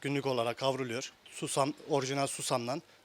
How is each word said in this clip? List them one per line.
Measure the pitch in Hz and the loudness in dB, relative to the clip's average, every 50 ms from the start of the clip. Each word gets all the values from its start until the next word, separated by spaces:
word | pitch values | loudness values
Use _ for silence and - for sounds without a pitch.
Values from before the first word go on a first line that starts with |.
Günlük | - 139 143 139 131 | -2 -2 0 0 2
olarak | 135 127 120 113 120 113 | 2 2 2 2 0 0
kavruluyor. | - 135 135 131 131 131 120 117 127 - - - - - - | 0 2 2 2 2 0 -2 -4 -4 -6 -8 -12 -16 -20 -16
Susam, | - - 165 143 - 147 135 143 147 - - 135 | -10 -8 -6 -2 2 2 2 2 0 -4 -4 0
orijinal | 156 139 131 131 139 139 139 | 0 2 2 2 0 0 0
susamdan | 139 - - 139 - 135 123 117 120 135 170 - - - - | 0 -2 -2 -2 0 0 0 0 0 -2 -4 -6 -10 -20 -14